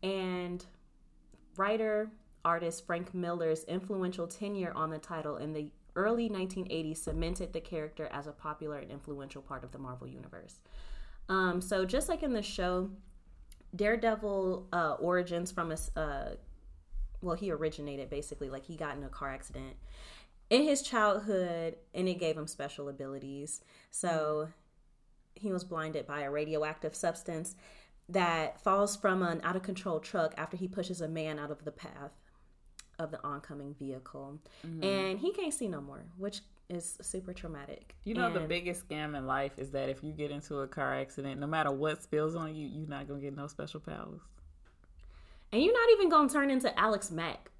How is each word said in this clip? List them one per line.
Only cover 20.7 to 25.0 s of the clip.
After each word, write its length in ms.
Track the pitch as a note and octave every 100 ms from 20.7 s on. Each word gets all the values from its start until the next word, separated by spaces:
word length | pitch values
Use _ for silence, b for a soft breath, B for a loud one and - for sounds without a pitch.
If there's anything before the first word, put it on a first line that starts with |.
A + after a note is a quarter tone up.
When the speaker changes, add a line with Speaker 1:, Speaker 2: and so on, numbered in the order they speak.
| C#4
Speaker 1:
childhood, 960 | - B3 G#3+ G3+ G#3 F#3+ F3+ E3+ E3 - -
and 140 | - F#3
it 60 | F3
gave 180 | E3+ D#3
him 100 | D3+
special 420 | - C#3+ - C#3+
abilities. 720 | C#3 C3+ C3+ C#3 C#3 D3 - B B B
So 580 | - F3+ E3 D3+ D3+ D#3
Speaker 2:
Mm. 40 | - _ _ _ _